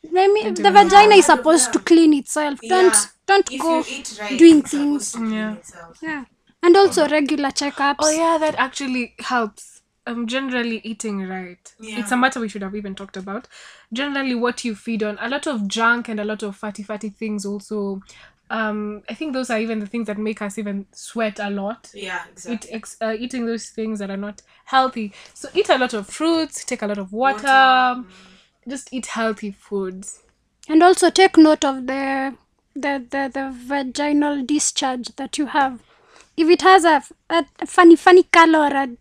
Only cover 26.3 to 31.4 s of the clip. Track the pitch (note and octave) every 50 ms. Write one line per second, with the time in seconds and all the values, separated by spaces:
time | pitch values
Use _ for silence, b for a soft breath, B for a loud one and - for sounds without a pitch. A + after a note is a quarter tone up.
26.3 | E4 D#4+ D#4+ D4 - - - - B3+ - G#3+ G#3 G#3 G3+ G3 F#3 G3+ A3 B3+ C4+
27.3 | C4+ - - C4+ C4+ C4+ C4+ C4 C4 B3+ B3+ B3+ B3 B3+ A#3+ F#3 b b b b
28.3 | b b b b b _ _ A#3+ C#4 C4 - - B3+ C4 - - - A3+ A3+ A3
29.3 | G#3+ - A3 G3+ G3 _ _ _ G#3 G3 F#3+ F#3 F#3 F#3 G3 - - _ _ _
30.3 | _ _ _ _ _ _ - - D#4 D#4+ F4 F4+ F#4+ - F4+ E4+ - - F#4+ F#4+
31.3 | - E4